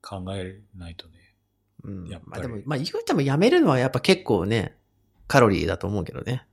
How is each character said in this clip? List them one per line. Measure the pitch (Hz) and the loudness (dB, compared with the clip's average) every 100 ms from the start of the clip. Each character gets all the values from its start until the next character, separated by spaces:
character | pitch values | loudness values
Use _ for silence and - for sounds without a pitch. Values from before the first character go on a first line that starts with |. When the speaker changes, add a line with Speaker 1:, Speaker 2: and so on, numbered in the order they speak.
| - | -12
Speaker 1:
考 | 98 92 98 | -10 -8 -8
え | 92 95 - 92 | -8 -12 -20 -18
な | 87 | -16
い | 85 | -16
と | 82 | -20
ね。 | _ _ _ _ _ _ _ | _ _ _ _ _ _ _
Speaker 2:
う | - | -12
ん。 | 98 85 | -10 -10
Speaker 1:
や | 85 | -12
っ | |
ぱ | - | -12
り。 | |
Speaker 2:
ま | - | -10
あ | |
で | 127 | -8
も、 | 110 127 | -8 -6
ま | 147 | -6
あ | |
言 | 151 | -4
う | 427 466 | -6 -2
て | |
も | 240 | 0
辞 | 139 139 | 0 2
め | 208 | 4
る | 359 | 4
の | 269 | 4
は | 127 | 4
や | 127 | 2
っ | |
ぱ | 131 | 0
結 | - 185 - | 2 2 4
構 | 107 92 | 0 2
ね、 | 113 92 _ _ _ _ _ - | 0 -2 _ _ _ _ _ 2
カ | 139 | 6
ロ | 117 | 6
リ | 98 | 4
ー | 85 | 0
だ | 87 | -2
と | 98 | -2
思 | 104 | -4
う | |
け | 85 | -6
ど | - | -8
ね。 | - 127 _ | -6 -8 _